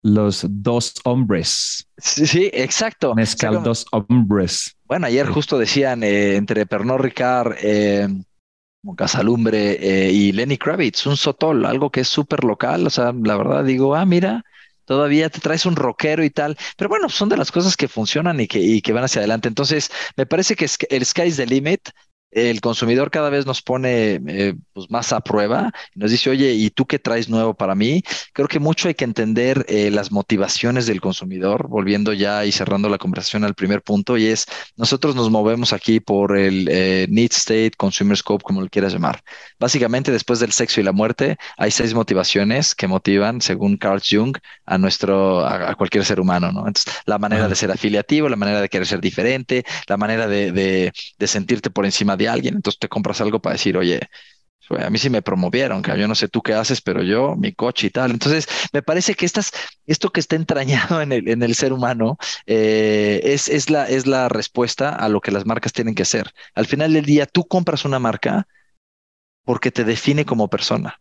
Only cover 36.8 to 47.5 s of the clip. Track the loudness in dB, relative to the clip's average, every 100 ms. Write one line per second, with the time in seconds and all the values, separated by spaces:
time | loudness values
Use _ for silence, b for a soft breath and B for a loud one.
36.8 | 2 2 2 2 2 2 2 2 2 0
37.8 | -2 0 2 0 0 -2 0 -4 -2 0
38.8 | 0 0 -2 -4 -12 B B _ -2 2
39.8 | 2 0 0 -2 0 0 0 0 0 2
40.8 | 2 2 0 0 -2 -2 B B -2 0
41.8 | 0 0 0 0 2 2 2 2 0 -2
42.8 | -2 0 2 2 2 0 -2 0 0 0
43.8 | 0 0 2 2 0 -4 B B -4 0
44.8 | 2 0 0 2 2 2 0 -2 -4 -2
45.8 | 0 0 0 0 2 2 0 -2 -4 -4
46.8 | -4 B -4 -2 0 0 0